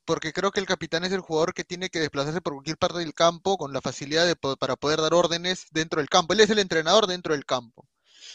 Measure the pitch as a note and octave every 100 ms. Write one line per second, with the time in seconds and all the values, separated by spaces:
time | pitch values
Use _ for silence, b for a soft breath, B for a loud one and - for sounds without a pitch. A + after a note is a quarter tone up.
0 | - D#3 D#3+ F3+ G3 G3+ F#3+ F#3 E3 E3
1 | F#3 F#3+ E3 D#3 F3 F3 - F3 F#3 E3+
2 | D3 C#3+ D3 F3 E3+ C#3 C#3+ D#3 F3+ E3+
3 | D#3+ - E3 E3+ F#3+ F#3+ C#3 C3+ C#3 -
4 | C#3+ D#3+ F3 D#3+ C3+ C3 C3 B2 C#3+ D#3
5 | D#3 E3+ E3+ E3+ F3+ F#3 - D#3 E3 E3
6 | C#3 F#3 E3 G#3 G#3 G#3+ F#3+ D#3+ D#3 G#3+
7 | G3 F3+ E3+ D3 - B2+ A#2 - - _
8 | B B B